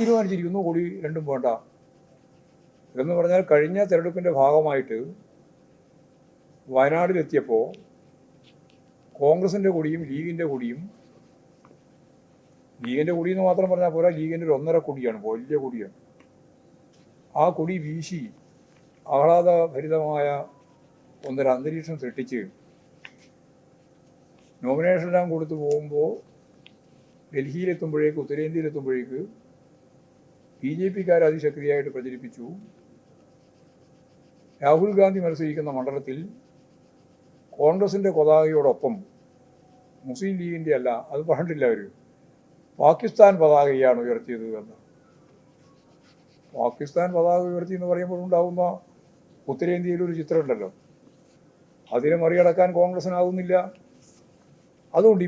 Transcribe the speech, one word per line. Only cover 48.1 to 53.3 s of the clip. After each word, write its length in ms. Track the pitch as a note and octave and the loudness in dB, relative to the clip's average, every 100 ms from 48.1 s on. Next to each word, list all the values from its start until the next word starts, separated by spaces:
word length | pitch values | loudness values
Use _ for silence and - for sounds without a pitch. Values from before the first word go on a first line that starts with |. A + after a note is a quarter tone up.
| F3+ F3+ | -8 0
ഉണ്ടാകുന്ന 360 | E3+ F3+ F3+ F3+ F3+ - _ _ _ _ _ - | 0 0 0 -2 -4 -12 _ _ _ _ _ -10
ഉത്തരേന്ത്യയിലൊരു 640 | C3 F3 F3 F3 F3 F3 E3 | -4 -2 -2 -2 -2 -4 -4
ചിത്രമുണ്ടല്ലോ, 480 | D3+ E3 C#3+ A2 G2 - _ _ _ _ _ _ _ _ _ _ _ A#2 | -2 -2 0 -4 -4 -12 _ _ _ _ _ _ _ _ _ _ _ -2
അതിനെ 200 | C#3+ E3+ | 0 2
മറികടക്കാൻ 460 | E3 F3 F3 E3+ F3+ F3 | 2 4 4 4 2 4
കോൺഗ്രസിനാകുന്നില്ല. 760 | F3+ F3+ F#3 F3+ F3+ | 0 0 -4 0 0